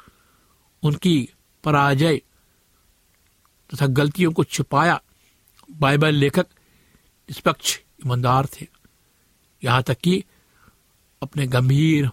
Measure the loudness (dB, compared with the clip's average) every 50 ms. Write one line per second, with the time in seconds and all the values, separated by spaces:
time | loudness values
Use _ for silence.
0 | _ _ _ _ _ _ _ _ _ _ _ _ _ _ _ _ -4 -4 -2 0
1 | 0 0 0 0 -2 -4 _ _ _ _ _ _ -2 0 2 2 2 2 2 2
2 | 2 2 0 -2 -4 _ _ _ _ _ _ _ _ _ _ _ _ _ _ _
3 | _ _ _ _ _ _ _ _ _ _ _ _ _ _ -6 -4 -2 0 0 0
4 | 0 0 0 0 -2 0 0 0 -2 -2 -4 -6 -4 -2 0 0 0 0 0 -2
5 | -6 _ _ _ _ _ _ _ _ _ _ _ _ -18 -6 -2 0 2 2 2
6 | 2 2 2 2 0 0 0 0 -2 -2 _ _ _ _ _ _ _ _ _ _
7 | _ _ _ _ _ -18 -14 -4 -2 -2 -2 -2 -4 -8 -8 -8 _ _ _ _
8 | -6 -4 -4 -2 0 0 0 0 0 -4 -8 -16 -20 -20 _ _ _ _ _ _
9 | _ _ _ _ _ _ _ _ _ _ _ _ -2 0 0 0 0 -2 -4 -2
10 | 0 0 0 0 -2 _ _ _ _ _ _ _ _ _ _ _ _ _ _ _
11 | _ _ _ _ -16 -8 -6 -4 -2 0 0 2 2 2 4 4 4 2 2 2
12 | 0 -2